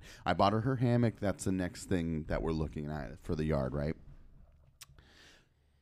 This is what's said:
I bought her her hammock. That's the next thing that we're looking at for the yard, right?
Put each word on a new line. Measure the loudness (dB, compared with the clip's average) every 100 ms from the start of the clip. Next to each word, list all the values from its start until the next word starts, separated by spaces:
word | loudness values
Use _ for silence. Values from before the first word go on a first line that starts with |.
| -10 -6 0
I |
bought | 4 4
her | 4
her | 0 2
hammock. | 2 4 2 2
That's | -2 0 0
the |
next | 0 -2 -4 -2
thing | 0 0 -2 -2
that | -2
we're | 0
looking | 0 -2 -4 -6
at | -6 -8 -10
for | -6 -2
the | 2
yard, | 2 0
right? | -2 -2 -4 -10 -20 -20 -20 -20 -20 -20 -20 -20 -20 -20 -20 -20 -20 _ _ _ _